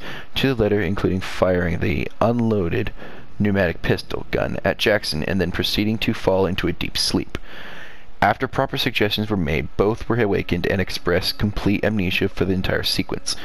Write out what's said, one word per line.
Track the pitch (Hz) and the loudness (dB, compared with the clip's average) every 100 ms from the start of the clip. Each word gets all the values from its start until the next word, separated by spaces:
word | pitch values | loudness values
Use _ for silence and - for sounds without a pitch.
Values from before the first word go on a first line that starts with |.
| - - - - | -4 -6 -6 0
to | 135 | 0
the | 117 | 2
letter, | 104 104 | 2 4
including | 87 101 92 92 | 2 0 0 0
firing | - - 92 90 87 85 | -2 0 2 4 2 0
the | - 65 - - | 0 0 -2 0
unloaded | 110 120 113 104 85 110 107 - - - - - | 2 2 2 2 0 0 -2 -4 -8 -8 -6 0
pneumatic | 104 98 87 - | 2 4 2 0
pistol | - 95 - - - | 0 0 -2 -6 -2
gun | - 76 - | -2 0 0
at | - - | 0 2
Jackson | 117 104 - 78 | 2 2 0 -2
and | - 95 | 0 0
then | 87 | 0
proceeding | 92 - - 107 110 | 0 0 2 0 0
to | - | 0
fall | 110 - 95 92 | 0 2 2 2
into | 95 85 | 0 -2
a | |
deep | - - - | -2 -2 -2
sleep. | - 90 - - - - - - - - - - | 0 0 -2 -6 -6 -8 -8 -8 -8 -8 -6 0
After | 101 117 131 | 2 2 -2
proper | - 135 135 | 0 -2 0
suggestions | 131 104 104 - 107 | -2 2 0 0 0
were | 101 | 0
made, | 73 73 78 - | 0 0 0 2
both | 101 117 - | 2 2 0
were | 117 | 2
awakened | 104 92 - 87 - | 2 2 0 0 0
and | 98 | 0
expressed | 92 - 87 87 - - | 0 -2 0 0 0 -2
complete | 107 - 101 104 | -2 0 0 2
amnesia | 104 110 92 - 98 | 0 0 0 0 0
for | - 92 | 0 0
the | |
entire | 95 - - | 0 0 0
sequence. | - - - - - - | 0 -2 -2 -4 -4 -6